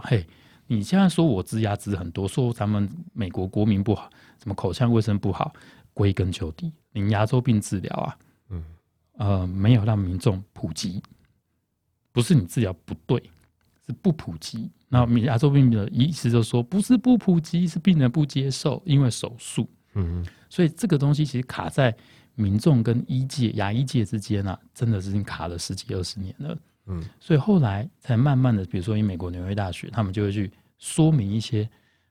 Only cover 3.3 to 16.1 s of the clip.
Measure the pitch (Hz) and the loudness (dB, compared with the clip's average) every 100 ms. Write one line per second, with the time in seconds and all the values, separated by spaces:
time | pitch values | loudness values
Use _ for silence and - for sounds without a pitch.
3.3 | 90 92 104 107 98 98 101 - _ _ | -6 -4 0 2 2 2 0 -4 _ _
4.3 | _ - 98 120 - 120 117 107 101 101 | _ -10 -4 -4 0 2 2 2 0 -2
5.3 | 92 - - - - _ - 101 95 92 | -2 -4 -6 -20 -20 _ 0 2 2 -2
6.3 | - 80 - 165 - _ 107 101 104 110 | -2 -8 -8 -10 -10 _ -4 0 2 2
7.3 | 127 123 107 - 98 - - - - _ | 2 2 2 0 -4 -4 -6 -6 -8 _
8.3 | _ - 90 80 82 _ _ _ - 101 | _ -14 -12 -12 -18 _ _ _ -4 -2
9.3 | 98 90 95 104 120 107 104 92 92 117 | 0 -2 2 4 4 4 0 0 0 0
10.3 | 95 - - 90 80 101 95 - _ _ | -2 -6 -10 -8 -6 -6 -8 -12 _ _
11.3 | _ _ _ _ _ _ _ _ 123 117 | _ _ _ _ _ _ _ _ 0 4
12.3 | 151 87 - 98 92 - - - 135 - | 4 4 0 -2 -4 -12 -8 -2 -2 -4
13.3 | _ _ _ _ _ - - 190 156 - | _ _ _ _ _ -14 -2 0 0 -4
14.3 | 80 - 113 - - - 123 120 120 120 | -12 -10 -10 -10 -14 0 2 4 4 2
15.3 | 113 147 139 127 110 98 - 151 | 2 4 6 4 4 0 0 0